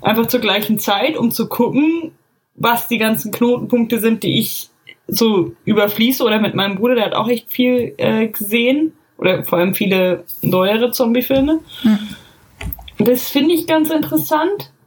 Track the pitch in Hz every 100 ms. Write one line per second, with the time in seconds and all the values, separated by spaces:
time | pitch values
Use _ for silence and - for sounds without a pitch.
0 | - 220 233 247 220 202 208 220 - 196
1 | 262 311 233 - 220 - 233 254 311 330
2 | 320 - _ _ _ - 233 233 - 220
3 | 220 220 214 - 240 247 214 240 226 226
4 | 220 220 - - 226 - - _ - -
5 | - - 226 202 143 - - 214 208 208
6 | 233 262 240 214 202 - 196 190 240 247
7 | 196 - 220 240 - - 247 247 226 -
8 | 214 220 220 - 202 233 240 285 320 -
9 | _ - 180 185 - 175 185 190 190 185
10 | 185 175 - - - 185 190 220 240 240
11 | 240 240 247 269 277 320 - - 226 208
12 | 208 - - _ _ - - - - -
13 | 208 254 - 277 302 339 - 320 311 311
14 | 294 311 - 302 330 403 - _